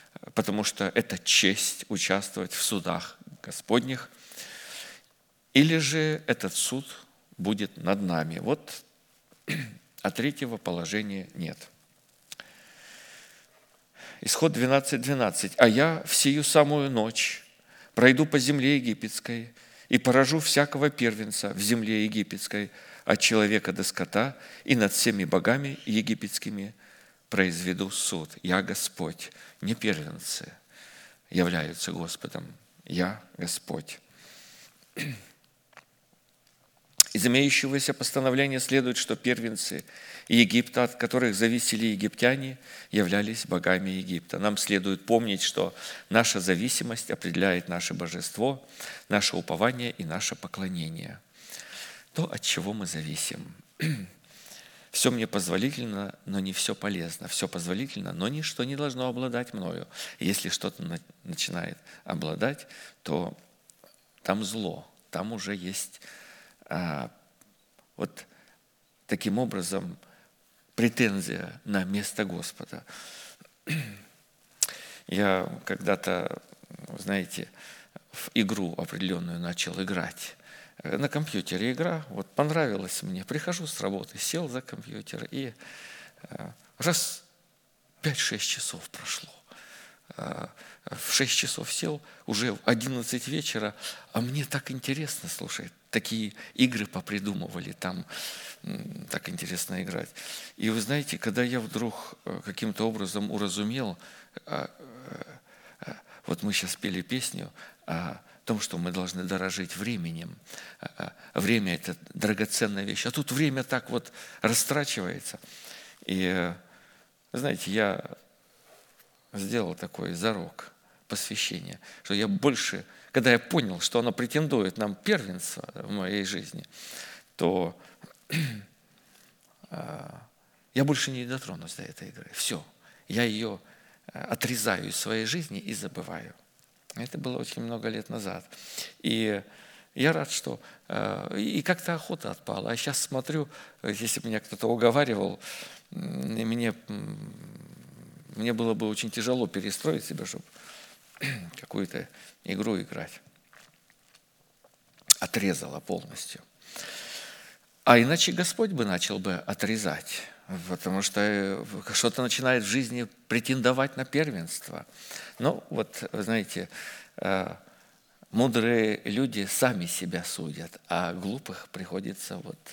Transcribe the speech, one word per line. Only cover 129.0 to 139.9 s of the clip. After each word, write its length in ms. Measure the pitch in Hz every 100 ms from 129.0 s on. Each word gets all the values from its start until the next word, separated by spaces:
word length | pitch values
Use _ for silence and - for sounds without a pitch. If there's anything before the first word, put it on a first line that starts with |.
| _ - - _ _ _ -
а, 520 | - - - - - - _ _ _ _
я 100 | 127
больше 280 | 139 139 -
не 140 | 131 120
дотронусь 500 | 131 - 87 82 -
до 80 |
этой 260 | - - 92
игры. 200 | - -
Всё. 300 | - - 80 - _ - - -
Я 160 | 101
её, 360 | 120 107 113 98 - - - - -
э, 60 | -
отрезаю 720 | - - 110 123 110 95 98
из 60 | -
своей 300 | - 113 110
жизни 340 | 165 156 98
и 140 | 196
забываю. 600 | 107 98 - 87 87 - - _ _ _ _ - -
Это 220 | 117 -
было 200 | 127 127
очень 240 | 120 -
много 280 | 117 117 113
лет 200 | 110 -
назад. 360 | 117 98 92 - - - - - -
И 400 | - 113 110 101 - - - - -